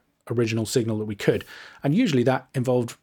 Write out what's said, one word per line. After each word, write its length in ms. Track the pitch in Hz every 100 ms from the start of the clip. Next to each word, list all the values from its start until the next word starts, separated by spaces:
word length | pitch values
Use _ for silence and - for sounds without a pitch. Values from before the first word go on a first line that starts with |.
| _ _ -
original 360 | 117 113 113 110
signal 320 | 135 113 107
that 60 | 107
we 100 | 104
could. 280 | - 110 - - - -
And 100 | 139
usually 300 | 175 247 135
that 240 | 120 131 -
involved 420 | 135 123 123 117 -